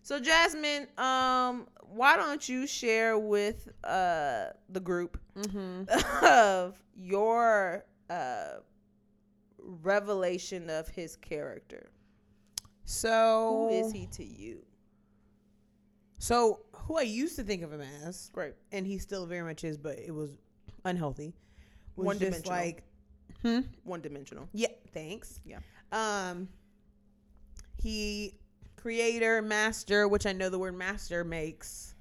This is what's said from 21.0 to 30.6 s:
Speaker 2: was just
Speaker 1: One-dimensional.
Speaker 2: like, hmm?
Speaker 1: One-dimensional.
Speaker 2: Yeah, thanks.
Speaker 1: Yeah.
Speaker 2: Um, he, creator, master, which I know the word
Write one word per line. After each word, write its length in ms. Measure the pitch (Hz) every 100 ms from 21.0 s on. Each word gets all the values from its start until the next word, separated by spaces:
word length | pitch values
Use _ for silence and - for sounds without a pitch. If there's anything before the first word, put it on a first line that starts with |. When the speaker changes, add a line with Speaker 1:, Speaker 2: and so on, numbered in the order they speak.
| 151 135 151 - _ - - - -
Speaker 2:
was 220 | - 190 202
just 280 | 185 170
Speaker 1:
One-dimensional. 120 | 185 180
Speaker 2:
like, 240 | 175 170 - - _ - - -
hmm? 160 | 233 233 262 -
Speaker 1:
One-dimensional. 680 | - 170 151 143 139 143 127
Speaker 2:
Yeah, 140 | 208 233 - -
thanks. 460 | 160 156 214 - -
Speaker 1:
Yeah. 140 | - - - - -
Speaker 2:
Um, 580 | 214 220 202 185 175 185 - _ _ _ _ _ _ _ - - - - -
he, 580 | 220 214 208 208 202 - - _ -
creator, 680 | - 233 226 233 233 226 226
master, 680 | 214 214 220 220 - 208 208
which 180 | 202
I 80 | 202
know 160 | 190 185
the 100 |
word 160 | 185